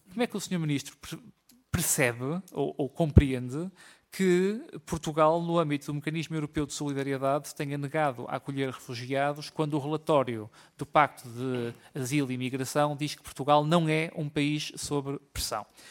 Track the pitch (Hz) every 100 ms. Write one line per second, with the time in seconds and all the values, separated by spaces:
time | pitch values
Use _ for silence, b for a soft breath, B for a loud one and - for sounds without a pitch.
0 | - 185 240 202 - 180 156 139 - -
1 | - 165 - - _ _ _ 180 160 -
2 | 123 117 131 175 - - 143 - 135 -
3 | 160 131 139 127 123 139 185 b b b
4 | _ - 185 180 190 220 330 160 - 160
5 | 160 151 156 170 170 170 151 143 - 147
6 | 156 160 147 160 147 156 143 - 147 139
7 | 139 135 135 147 143 - 143 143 139 156
8 | 147 120 127 135 - 139 131 123 - 120
9 | 123 139 143 147 147 - 151 147 143 156
10 | 156 147 123 113 107 b b - 143 160
11 | 143 - 120 117 131 123 117 113 - 151
12 | 123 147 131 127 127 131 131 147 147 143
13 | 147 - - - 139 147 151 175 156 156
14 | 160 175 147 151 147 151 - - - 143
15 | 139 143 - - - 110 - B B